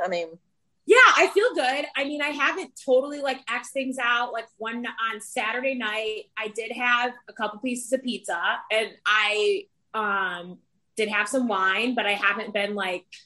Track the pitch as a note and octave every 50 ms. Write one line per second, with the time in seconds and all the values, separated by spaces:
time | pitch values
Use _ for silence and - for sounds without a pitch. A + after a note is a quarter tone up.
0 | F3 F#3 F3+ F3 E3+ E3 E3 - _ _ _ _ _ _ _ _ - - G#4+ B4+
1 | C5 - - C#4+ F4+ F#4 - F#4+ A4 B4+ E4+ E4 C4+ B3+ C4+ C#4+ D4 - - C4+
2 | C#4 C#4 D4 D4 C#4+ D4+ C#4+ C#4 C#4 D#4+ D#4+ F#4+ D#4+ - - - - C4+ B3+ C4
3 | C#4 D4 D4 D4 C#4 C4+ C4 C4 - - A#3+ B3 B3 - - C4+ C4 C4 B3+ B3
4 | A#3+ A#3+ A#3+ A#3+ A#3+ - - A3+ A3 - _ - G#3+ A3+ A#3 A#3+ A#3+ A#3 A#3+ -
5 | A3+ A3 G#3+ G#3+ - - - B3 G#3+ A3 A#3 B3+ B3+ C4+ C4+ B3 A3 G#3+ G#3+ A3
6 | A3 A3 G#3+ G#3 - _ - A3 A3 G#3+ G#3+ A3 A3 A3 A#3 A#3 B3 B3 A#3+ A#3+
7 | B3 B3 B3 - - - - - A3 G#3 - G#3 - B3+ A#3+ A#3+ - - B3+ C4
8 | - B3 B3 - - - F3 E3+ F3+ G3+ A#3 A#3+ - - G#3+ A3 A3 G3 - -
9 | - G3+ G#3+ G#3+ G#3 G#3 G#3+ G#3 G#3 G#3 G3+ - - _ _ _ _ _ - A3
10 | G#3+ G#3 G3 G3 F#3+ F3+ F3+ F3 F3 F3+ F3+ - _ _ _ _ _ _ - -
11 | G#3+ G#3 G#3+ G#3 G#3 - C4+ C4 B3 A#3 G3+ F#3+ F#3+ F#3+ F#3+ G#3 A3+ B3+ A#3+ A#3
12 | G#3 G3+ G3+ G3 G3+ G3 G3+ A3+ A3 A3 G#3 G3+ G3+ G3+ G#3 G3+ F#3+ F#3 F3+ F3+
13 | - _ - - -